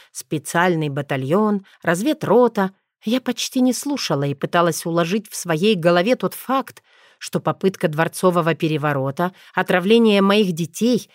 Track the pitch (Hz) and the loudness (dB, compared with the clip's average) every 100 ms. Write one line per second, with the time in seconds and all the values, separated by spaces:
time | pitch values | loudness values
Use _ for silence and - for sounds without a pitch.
0 | _ - - 156 - 170 180 160 151 139 | _ -18 -8 -8 -2 0 2 0 -2 -4
1 | 143 139 135 196 214 202 - _ 156 175 | -4 -4 0 0 2 -2 -6 _ -2 0
2 | 277 - 147 226 240 214 190 _ _ _ | -2 -2 2 4 4 2 -4 _ _ _
3 | 214 254 254 240 - 254 254 240 285 277 | -4 -2 -2 -6 -4 0 0 0 -4 -6
4 | - 143 143 139 165 175 170 160 170 170 | -4 -2 -2 -4 -2 0 0 0 -4 -2
5 | 165 220 - - 170 160 214 190 170 175 | 0 -4 -6 -14 -4 0 0 2 2 2
6 | 202 247 185 - - 262 254 - _ _ | 2 0 -2 -6 -4 -4 -4 -16 _ _
7 | _ _ - 170 160 - 190 190 262 151 | _ _ -8 -4 -4 -2 -2 -2 -4 -2
8 | 175 - 185 175 165 160 160 156 151 139 | -4 0 0 2 0 -2 -2 -2 -2 -2
9 | 135 139 180 - - 185 180 180 185 233 | -4 -2 -4 -6 -8 -4 0 0 4 4
10 | 226 202 196 208 185 160 160 - 233 226 | 6 4 4 4 2 -2 -6 -2 0 0
11 | - | -4